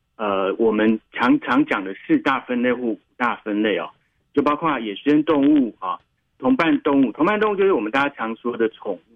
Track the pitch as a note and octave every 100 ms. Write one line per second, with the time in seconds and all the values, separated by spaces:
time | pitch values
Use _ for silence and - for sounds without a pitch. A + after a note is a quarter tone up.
0 | _ - G#2 G2 F#2+ F#2+ A2+ G#2+ A2 A2
1 | _ - A#2+ D3 - B2+ D3 A2 F#2+ G2
2 | - D3+ D3 B2+ - B2 B2 B2 A#2 G#2
3 | _ - A#2+ G#2 G#2+ G#2 G#2+ F2 D#2 _
4 | _ _ _ C#3+ C#3 D3 E3 C3 A2 G2
5 | C#3 D3+ D3+ D3 C#3 D3+ A2+ - F#2 F2
6 | _ _ _ - B2+ C3 E3 C#3+ D3+ C#3
7 | A#2+ - F3+ G#3 G#3+ G3 G3 D3+ G#2+ C3+
8 | C#3+ - A2+ A2+ A#2+ A2+ A2 - G#2 F2
9 | _